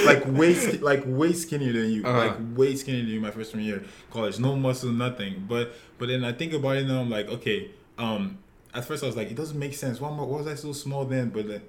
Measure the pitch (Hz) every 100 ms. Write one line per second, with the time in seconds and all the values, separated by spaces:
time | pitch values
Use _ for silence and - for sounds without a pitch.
0 | 143 135 131 135 165 175 240 - 143 139
1 | 131 127 165 170 - 147 131 117 110 110
2 | 123 123 113 101 113 120 135 135 - 127
3 | 117 110 107 110 110 110 107 101 - -
4 | - - 110 98 127 135 131 127 127 117
5 | 123 123 101 95 98 120 117 - - -
6 | 120 127 120 120 165 156 135 135 135 131
7 | 120 107 101 120 - 101 98 - - -
8 | 117 107 98 95 - - - - - 151
9 | 135 113 104 117 156 147 139 131 135 120
10 | 143 151 143 143 151 143 147 135 139 139
11 | 131 131 120 107 107 104